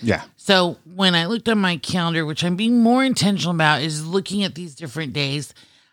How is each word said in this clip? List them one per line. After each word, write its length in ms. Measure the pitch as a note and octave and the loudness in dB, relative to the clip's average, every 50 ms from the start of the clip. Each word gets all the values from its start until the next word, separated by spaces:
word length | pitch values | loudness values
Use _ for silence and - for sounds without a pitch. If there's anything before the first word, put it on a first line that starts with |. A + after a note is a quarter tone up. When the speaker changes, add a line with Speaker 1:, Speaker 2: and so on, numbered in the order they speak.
| A#2 | -2
Speaker 1:
Yeah. 200 | A#2 F#2 - - - _ | 0 0 0 -2 -10 _
Speaker 2:
So 400 | _ - - G3 F#3 F3+ F3 - - _ | _ 0 2 4 4 4 2 -2 -6 _
when 300 | D#3 F3+ F#3 G3 F#3 F3 | -18 -4 0 2 2 2
I 100 | E3 E3 | 2 0
looked 220 | F3 A#3 A3+ - A3+ | 0 -4 -4 -2 0
on 100 | A3+ G#3 | 0 2
my 200 | G3 F3+ F3 D#3+ | 2 0 -2 -2
calendar, 460 | - - - F#3 E3+ E3+ E3 D#3+ D#3 | -4 -4 -2 -2 -2 0 0 -2 -2
which 200 | D3+ D#3 - E3+ | -2 -4 -4 -2
I'm 120 | F3 F3+ | -2 -2
being 240 | F3 A3 A3+ B3 A#3+ | 0 0 2 4 4
more 220 | A3+ A3+ A#3+ B3+ C4+ | 4 6 4 4 2
intentional 520 | C4+ A3+ - - G3+ G3+ E3+ C3+ E3+ F3 | 2 0 0 2 0 0 0 0 -2 0
about, 280 | D#3+ D#3+ D3+ D3+ C3+ C#3+ | 2 2 2 2 2 0
is 240 | D#3+ D#3 D3+ D#3 | -4 -4 -6 -8
looking 380 | D#3+ F3 G3 - - F#3+ G3+ G3 | -4 -4 -4 -4 -2 -4 -4 -4
at 100 | F3+ - | -4 -6
these 200 | - F3+ E3 C3+ | -8 -12 -14 -14
different 360 | - E3 C#3 A2+ D#3+ D#3+ C3+ - | -14 -14 -10 -8 -8 -8 -6 -4
days. 400 | D3 C#3+ C#3 C#3 D3 C#3 - - - - _ _ _ _ _ | -4 -4 -2 -4 -6 -6 -10 -14 -20 -20 _ _ _ _ _